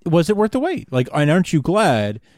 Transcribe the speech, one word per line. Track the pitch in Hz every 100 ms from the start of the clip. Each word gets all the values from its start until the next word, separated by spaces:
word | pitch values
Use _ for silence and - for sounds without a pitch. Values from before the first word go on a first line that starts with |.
was | 175 165 160
it | 208
worth | 214
the | 262
wait? | 330 302 -
Like, | 127 127
and | 147 147
aren't | 180 175
you | 160
glad | 135 202 196 113 104 107 _